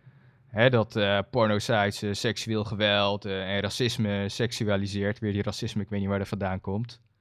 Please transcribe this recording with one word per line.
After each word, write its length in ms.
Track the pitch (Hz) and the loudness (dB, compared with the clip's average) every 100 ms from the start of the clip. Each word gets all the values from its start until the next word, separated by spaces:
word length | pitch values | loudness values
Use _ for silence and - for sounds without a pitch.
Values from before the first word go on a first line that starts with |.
| - - - _ _ | -20 -20 -20 _ _
Hè, 240 | 104 123 | 4 6
dat, 260 | 123 104 113 | 6 2 2
eh, 220 | 101 101 95 | 2 2 2
pornosites, 720 | - 110 107 - 113 101 - | 2 2 2 2 2 2 0
eh, 100 | 104 | -4
seksueel 520 | 101 120 104 - 110 | -2 -2 -2 -2 -2
geweld, 600 | 104 104 104 101 101 104 | -2 0 2 4 2 0
eh, 300 | 104 95 95 | -4 -6 -2
en 60 | 101 | -2
racisme 680 | 98 - 120 - 107 101 101 | -2 0 -2 0 0 0 -2
seksualiseert. 920 | - 113 - 104 101 98 101 98 104 | -2 -4 -2 0 0 0 -2 -2 -2
Weer 140 | 107 | -2
die 100 | 101 | -2
racisme, 400 | 101 101 110 - | -2 -4 -6 -4
ik 60 | 98 | -4
weet 120 | 101 | -4
niet 80 | 98 | -2
waar 100 | 98 | -2
dat 100 | 98 | -2
vandaan 320 | 101 95 92 | -4 -4 -4
komt. 400 | - 98 120 - _ _ | -4 -6 -6 -10 _ _